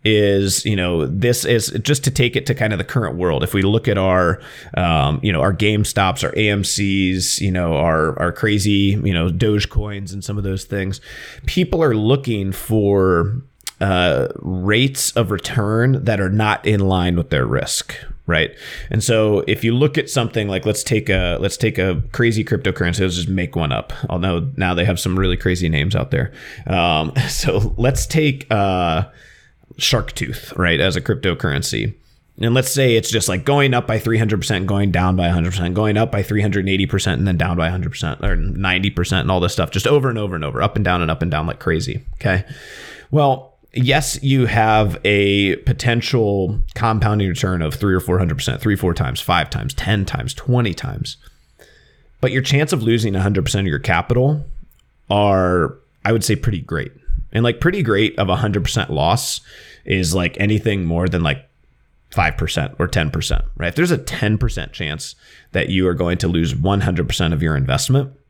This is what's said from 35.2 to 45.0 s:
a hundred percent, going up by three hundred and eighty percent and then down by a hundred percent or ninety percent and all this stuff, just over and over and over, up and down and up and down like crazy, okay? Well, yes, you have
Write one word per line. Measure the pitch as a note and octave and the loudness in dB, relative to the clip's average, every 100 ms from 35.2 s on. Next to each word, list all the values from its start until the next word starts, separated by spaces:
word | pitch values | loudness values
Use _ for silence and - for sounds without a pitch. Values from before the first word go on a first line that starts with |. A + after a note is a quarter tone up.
| F2 | 2
a | |
hundred | F2 E2+ | 2 0
percent, | F#2 F2 | -2 -2
going | F#2 G#2+ G#2 | 0 0 0
up | A2+ | 0
by | G2+ | -2
three | F#2+ G#2 | -2 0
hundred | G2+ G2 | 0 0
and | F#2+ | 0
eighty | G2 F#2+ | 0 0
percent | G2 F#2+ E2 | 0 0 0
and | G2+ | 0
then | F2 | 0
down | F2 E2+ | 0 0
by | E2 | -2
a | |
hundred | F#2 - | -2 -6
percent | - E2 - | -4 -6 -2
or | - | 0
ninety | - G2 F#2 F#2+ F#2 G2 | 2 0 -2 0 0 0
percent | E2+ F2 F#2 | -2 0 0
and | D#2 | 0
all | F#2 | 0
this | F2 | 0
stuff, | - F2 | 0 -2
just | - | 0
over | A#2+ C#3+ C3 | 2 2 2
and | A2+ | -2
over | G2+ | -4
and | F2 | -4
over, | D2+ - | -6 -2
up | G2+ | -2
and | A2+ | 0
down | F2+ F2+ | 0 0
and | E2 | 0
up | D#2+ | 0
and | E2+ | -2
down | D2+ | -2
like | D#2+ - | -4 -4
crazy, | - D#2+ C2 - - | -2 -2 -2 -8 -8
okay? | - G2+ F#2 - - - - - - - | -6 -2 -2 -2 -16 -18 -20 -18 -20 -2
Well, | D3 C#3+ C3+ - _ _ | 2 2 0 -6 _ _
yes, | - B2+ C#3 D3 - | -2 2 2 0 -2
you | C3+ C3+ A#2 | 2 2 4
have | A2+ A2 G#2+ G2+ - | 4 4 4 2 2